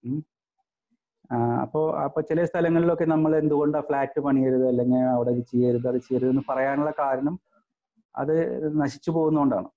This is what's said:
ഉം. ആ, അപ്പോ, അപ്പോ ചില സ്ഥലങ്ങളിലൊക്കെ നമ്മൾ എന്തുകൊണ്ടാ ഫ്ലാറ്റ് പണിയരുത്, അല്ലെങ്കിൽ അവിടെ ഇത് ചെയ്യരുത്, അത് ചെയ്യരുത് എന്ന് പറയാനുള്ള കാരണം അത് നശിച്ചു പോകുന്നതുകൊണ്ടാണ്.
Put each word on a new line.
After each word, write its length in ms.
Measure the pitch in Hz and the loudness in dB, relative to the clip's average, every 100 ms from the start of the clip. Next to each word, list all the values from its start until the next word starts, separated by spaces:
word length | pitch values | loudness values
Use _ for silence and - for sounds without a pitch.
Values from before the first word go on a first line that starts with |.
| 120 | -6
ഉം. 200 | 143 151 _ _ _ _ _ _ _ _ _ _ | -8 -8 _ _ _ _ _ _ _ _ _ _
ആ, 60 | 120 117 120 | -2 0 0
അപ്പോ, 340 | 131 151 160 156 | -2 -2 -2 -2
അപ്പോ 260 | 139 151 | -2 -4
ചില 240 | 156 160 170 | -2 0 0
സ്ഥലങ്ങളിലൊക്കെ 600 | 175 170 165 170 170 165 | 0 2 2 2 2 2
നമ്മൾ 300 | 160 156 156 | 2 2 2
എന്തുകൊണ്ടാ 440 | 151 143 147 151 | 2 2 2 0
ഫ്ലാറ്റ് 400 | 143 139 135 - | -2 -2 -2 -2
പണിയരുത്, 480 | 143 135 131 127 127 | 0 2 2 2 2
അല്ലെങ്കിൽ 300 | 123 123 127 | 2 2 2
അവിടെ 320 | 127 123 120 | 2 0 0
ഇത് 140 | 123 | -2
ചെയ്യരുത്, 440 | 120 123 123 120 123 | -2 0 2 2 0
അത് 100 | 123 | -4
ചെയ്യരുത് 320 | - 127 127 | -2 -2 0
എന്ന് 120 | 131 139 | 0 -2
പറയാനുള്ള 440 | 135 135 139 147 151 | -2 0 0 -2 -2
കാരണം 400 | 143 131 143 180 _ _ _ _ _ _ _ - | -2 0 -2 -6 _ _ _ _ _ _ _ -8
അത് 500 | 139 160 135 123 151 151 | -2 0 0 -2 -2 0
നശിച്ചു 320 | 139 - - | -2 -4 -4
പോകുന്നതുകൊണ്ടാണ്. 580 | 165 156 156 139 107 95 | 0 2 2 2 0 -4